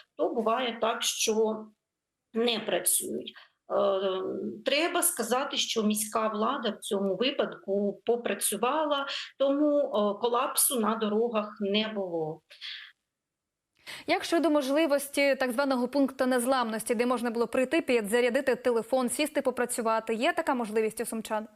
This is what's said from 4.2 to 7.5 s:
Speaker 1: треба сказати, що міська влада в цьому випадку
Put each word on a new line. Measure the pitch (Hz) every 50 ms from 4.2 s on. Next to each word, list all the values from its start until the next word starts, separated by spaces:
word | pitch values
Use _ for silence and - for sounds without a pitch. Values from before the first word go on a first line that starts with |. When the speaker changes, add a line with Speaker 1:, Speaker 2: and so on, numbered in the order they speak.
| 190 - - 196 202 214 - - -
Speaker 1:
треба | 262 277 294 330 349 - 349
сказати, | - - - - 220 208 247 262 285 277 277
що | 262 - - - 226
міська | 208 214 214 - - - - 226 220 214
влада | 208 208 214 240 277 285 233 214
в | 208 -
цьому | - - 214 196 202 196 185
випадку | 180 247 277 277 - - -